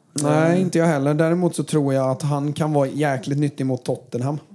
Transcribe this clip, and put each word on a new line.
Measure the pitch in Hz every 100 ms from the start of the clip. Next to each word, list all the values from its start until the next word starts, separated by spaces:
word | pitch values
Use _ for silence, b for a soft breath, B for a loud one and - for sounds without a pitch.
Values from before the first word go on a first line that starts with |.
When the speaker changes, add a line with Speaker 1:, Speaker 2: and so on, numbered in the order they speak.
| _
Speaker 1:
Nej, | - 143 151 165 180
Speaker 2:
Eh. |
Speaker 1:
inte | 185 165
jag | 165
heller. | 143 143
Däremot | 151 165 175 175 -
så |
tror | 139 156 139
jag | 135 131
att | 131
han | 147 143 147
kan | 143 156
vara | 147 135
jäkligt | 139 147 127 139 143
nyttig | 147 - 131
mot | 127
Tottenham. | - 127 - 120 135 156 -